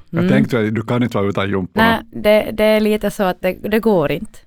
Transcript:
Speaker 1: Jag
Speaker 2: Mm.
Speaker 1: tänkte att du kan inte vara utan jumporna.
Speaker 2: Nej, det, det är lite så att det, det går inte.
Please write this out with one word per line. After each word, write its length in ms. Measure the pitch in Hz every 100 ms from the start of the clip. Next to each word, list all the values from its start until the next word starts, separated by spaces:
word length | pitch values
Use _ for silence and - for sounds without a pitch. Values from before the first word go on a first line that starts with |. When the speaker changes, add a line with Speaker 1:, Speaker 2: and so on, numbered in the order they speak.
| -
Speaker 1:
Jag 80 | 165
Speaker 2:
Mm. 80 | 175
Speaker 1:
tänkte 280 | - - 120
att 140 | 107
du 80 | 113
kan 200 | 110 120
inte 140 | 120 107
vara 100 | 101
utan 220 | 98 98
jumporna. 340 | 98 90 214 226 226 226
Speaker 2:
Nej, 100 | 226
det, 280 | 208 214 -
det 120 | 220
är 160 | 214 214
lite 300 | 214 214 208
så 120 | -
att 180 | 185 175
det, 100 | 185
det 280 | - 208 214
går 300 | 220 185 143
inte. 260 | 147 - -